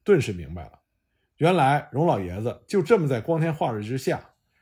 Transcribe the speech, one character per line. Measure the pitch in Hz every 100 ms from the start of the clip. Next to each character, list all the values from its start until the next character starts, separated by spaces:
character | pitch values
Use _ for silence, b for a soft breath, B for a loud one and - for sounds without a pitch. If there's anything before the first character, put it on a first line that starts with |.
顿 | - 180
时 | 110
明 | 90 73 85
白 |
了， | 73 - _ _ _ _ _ -
原 | 160 180
来 | 135 147 -
荣 | 135 170
老 | 113
爷 | 90 92
子 | 113 - -
就 | 202
这 | 151 220
么 | 147
在 | 120
光 | 113 165
天 | 160
化 | 151 156
日 | 110
之 | 104 131
下， | - 147 - _ _ _